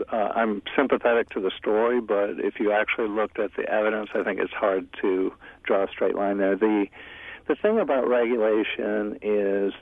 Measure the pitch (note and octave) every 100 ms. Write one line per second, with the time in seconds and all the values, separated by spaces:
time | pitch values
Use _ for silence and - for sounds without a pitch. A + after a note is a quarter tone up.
0 | - A#2 G2+ - A2+ G2+ - - C3 B2
1 | B2 A#2 A2 - F#2+ - - G#2+ A#2 B2
2 | A2 G2+ G2+ - G2+ - G#2+ G#2 G#2+ -
3 | A2+ G#2 G#2 - G2+ - - G#2+ G#2+ G#2+
4 | G#2+ A2 G2+ F#2+ F#2 - G#2+ F#2+ F2 -
5 | G#2+ F#2+ F#2+ - - - - G#2 G2 -
6 | F#2+ F2+ G2+ G2+ G2 F#2+ A2 G#2+ G2 -
7 | - - - - - D3+ G#3 A3 G3 C3+
8 | B2 B2 A#2 B2 A2 A2 G#2 - A2 G#2+
9 | G#2 - G#2 G#2 G2+ G2 G2 -